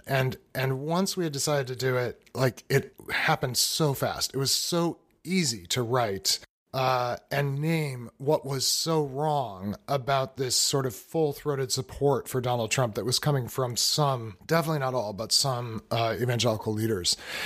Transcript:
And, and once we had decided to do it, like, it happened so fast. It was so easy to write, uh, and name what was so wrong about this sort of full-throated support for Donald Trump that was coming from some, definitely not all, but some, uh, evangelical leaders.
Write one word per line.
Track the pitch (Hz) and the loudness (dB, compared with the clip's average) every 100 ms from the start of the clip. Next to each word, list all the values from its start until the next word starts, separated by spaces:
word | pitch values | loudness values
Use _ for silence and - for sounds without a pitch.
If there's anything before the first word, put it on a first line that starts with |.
| - | -2
And, | 135 131 - _ - | 0 2 -2 _ -4
and | 131 131 | -2 -2
once | 147 170 190 - | 0 0 0 0
we | 170 | -2
had | |
decided | 139 156 147 127 | -2 0 0 0
to | 123 | -2
do | 131 127 | 0 0
it, | 120 - - | 0 -4 -8
like, | - 131 - - | 0 0 0 0
it | 135 - - - | 2 0 -8 -6
happened | - - 156 135 113 | -2 2 2 0 0
so | - - 156 | 0 2 2
fast. | 135 120 90 - | 2 -2 -2 -4
It | 131 | -2
was | 135 | 0
so | - - 175 170 139 _ _ | 0 0 0 0 -2 _ _
easy | 151 185 156 113 87 | -2 0 2 -2 -4
to | 127 | -2
write, | 117 127 113 98 - - - _ _ | 2 2 2 0 -2 -2 -4 _ _
uh, | 135 131 127 123 - - | -2 2 2 0 -4 -4
and | 143 143 139 | -2 -2 0
name | 156 165 151 127 117 - | 0 0 0 -6 -12 -6
what | 135 123 131 | 0 0 0
was | 135 - | -2 0
so | - 160 160 | 0 0 0
wrong | 147 131 156 147 120 95 98 101 - | 0 0 0 0 -2 -4 -6 -6 -2
about | 139 123 135 131 - | -2 2 0 0 -4
this | 131 - | -2 2
sort | - 143 131 | 2 2 0
of | - | -4
full-throated | - 165 156 139 151 139 131 | -6 0 0 -2 -4 -2 -2
support | - 127 - 143 127 - | -4 -4 0 2 2 0
for | 131 | -2
Donald | 123 123 110 | 0 0 0
Trump | - 123 104 | 2 0 0
that | 104 | 0
was | 123 | 0
coming | 151 139 113 | 2 0 0
from | - 127 117 | -2 -2 0
some, | - - 143 131 113 98 - | 0 2 2 0 -4 -10 0
definitely | 160 160 156 | 2 2 0
not | 131 127 | 0 0
all, | 196 | -2
but | 95 110 | -4 0
some, | - 139 120 120 110 - | 2 2 0 -4 -8 -4
uh, | 117 113 110 | 0 2 0
evangelical | 123 120 113 110 - | 0 2 2 0 -2
leaders. | 107 113 104 87 - - - | -2 0 0 0 -2 -4 -8